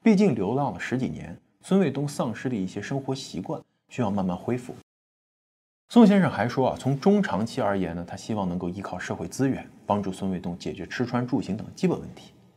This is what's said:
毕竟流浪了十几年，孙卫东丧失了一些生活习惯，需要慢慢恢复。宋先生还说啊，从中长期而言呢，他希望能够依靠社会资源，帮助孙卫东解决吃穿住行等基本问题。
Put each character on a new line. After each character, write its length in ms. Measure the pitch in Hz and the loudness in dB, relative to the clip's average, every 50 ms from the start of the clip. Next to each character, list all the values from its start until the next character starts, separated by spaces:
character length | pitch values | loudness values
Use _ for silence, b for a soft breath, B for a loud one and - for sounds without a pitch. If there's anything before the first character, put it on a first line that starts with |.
| _ | _
毕 140 | 233 220 | 6 6
竟 180 | 185 214 196 135 | 8 6 4 4
流 200 | 110 95 92 117 | 2 0 0 0
浪 180 | 135 143 127 92 | 0 0 -2 -4
了 80 | 90 | -6
十 160 | - - 117 | -6 -4 -2
几 100 | 131 127 | -2 -2
年， 320 | 92 - 73 73 76 90 - _ _ _ _ | -2 -6 -8 -12 -14 -14 -16 _ _ _ _
孙 180 | _ - 185 196 | _ 2 4 4
卫 120 | 190 147 | 4 4
东 180 | - 135 143 143 | 2 -2 -4 -4
丧 260 | 143 - 180 - 113 | -4 -4 -4 -4 -4
失 140 | - - 135 | -4 -4 -2
了 60 | 120 | -2
一 120 | 104 92 | 0 -2
些 140 | 92 - 101 | -2 -4 -8
生 180 | 104 - 139 135 | -6 -4 -4 -4
活 160 | 135 - 135 | -2 -4 -6
习 280 | 135 - - - - - | -6 -6 -10 -8 -10 -6
惯， 180 | - 156 - - _ _ _ _ _ | -6 -8 -10 -10 _ _ _ _ _
需 100 | - - | -4 -2
要 100 | 123 101 | -2 0
慢 140 | 101 101 92 | 0 0 0
慢 100 | 92 90 | -2 -2
恢 220 | 90 - - 120 | -4 -2 -4 -4
复。 180 | 123 123 - - - - _ _ _ _ _ _ _ _ _ _ _ _ _ _ _ _ _ _ _ _ _ | -4 -4 -10 -16 -16 -18 _ _ _ _ _ _ _ _ _ _ _ _ _ _ _ _ _ _ _ _ _
宋 160 | - 233 233 | 8 8 10
先 160 | 196 208 196 180 | 10 10 6 4
生 80 | 135 | 4
还 180 | 107 - 104 120 | 2 0 -2 0
说 220 | - - 131 117 | 2 2 2 2
啊， 60 | 76 - | 0 0
从 180 | - 127 143 143 | -2 -2 -2 2
中 240 | - 202 202 208 190 | 4 4 4 4 2
长 220 | - - 95 110 | 0 0 -2 -2
期 160 | 113 - - | -2 -2 -2
而 160 | 117 101 101 | 0 0 2
言 180 | 98 92 82 85 | 0 0 -2 -4
呢， 80 | 87 85 87 | -6 -8 -8
他 80 | - | -10
希 160 | 95 - - 117 | -12 -6 -6 -4
望 160 | 107 98 90 | -2 -2 -2
能 100 | 87 90 | -2 -2
够 120 | 92 87 | -4 -4
依 100 | 87 101 | -6 -6
靠 180 | 95 - - 92 | -8 -8 -8 -8
社 160 | - - 107 | -6 -6 -6
会 140 | 85 90 90 | -6 -6 -10
资 180 | - - 127 | -2 0 0
源， 220 | 135 123 90 - - - - - | 0 0 -2 -6 -14 -20 -20 -2
帮 180 | - 101 104 98 | 0 0 0 0
助 80 | 95 | -4
孙 200 | 92 - 101 95 | -6 -4 -4 -4
卫 100 | 92 87 | -4 -4
东 160 | 80 90 87 | -4 -8 -8
解 160 | 90 - 85 76 | -6 -8 -8 -8
决 140 | - 87 | -8 -10
吃 180 | - - - 127 | -10 -4 -4 -4
穿 220 | 120 - 120 123 | -2 0 -2 -2
住 160 | 123 - 120 90 | 0 -2 -2 -2
行 120 | - 92 | -2 -6
等 120 | 110 92 - - | -6 -6 -10 -8
基 100 | - - | -2 0
本 140 | 180 151 - | 0 0 0
问 140 | - - - | -4 -12 -16
题。 180 | - - - - _ _ _ _ | -18 -20 -20 -20 _ _ _ _